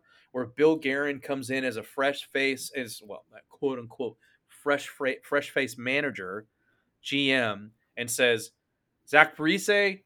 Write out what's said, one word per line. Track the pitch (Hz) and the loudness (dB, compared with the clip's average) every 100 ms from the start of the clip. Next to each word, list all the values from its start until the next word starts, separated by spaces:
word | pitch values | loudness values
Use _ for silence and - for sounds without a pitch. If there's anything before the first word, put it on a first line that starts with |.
| _ _ _ | _ _ _
Where | 127 120 | -8 -6
Bill | 131 156 160 | 4 4 4
Guerin | 143 135 147 139 | 0 -2 -2 -4
comes | - 135 120 | -6 -6 -4
in | 131 | -2
as | 131 110 | -2 -4
a | |
fresh | 107 - 139 139 - | -8 -2 0 -2 -4
face, | 139 135 127 - 139 | 0 0 0 -6 -8
as, | 120 - | -8 -10
well, | 107 98 - | -14 -16 -16
that | 110 _ | -20 _
quote | - 143 127 | -4 -4 -4
unquote, | 117 - 120 - _ _ _ | -8 -8 -8 -8 _ _ _
fresh | - 143 143 - | -8 0 0 -2
fra-, | - 135 127 | -4 -2 -2
fresh | - 143 143 | 0 -2 0
face | 151 127 120 | -2 -2 -4
manager, | 120 139 147 101 92 101 110 _ _ _ _ _ | -2 0 -2 -4 -8 -10 -12 _ _ _ _ _
G | - 143 139 | -4 0 2
M, | 135 117 101 107 _ _ - | 2 2 -2 -10 _ _ -10
and | 120 | -6
says, | - 123 113 - _ _ _ _ _ - | 2 4 4 -2 _ _ _ _ _ 2
"Zach | 143 151 - | 6 6 4
Parise, | 156 190 196 202 202 190 | 0 0 2 2 2 -2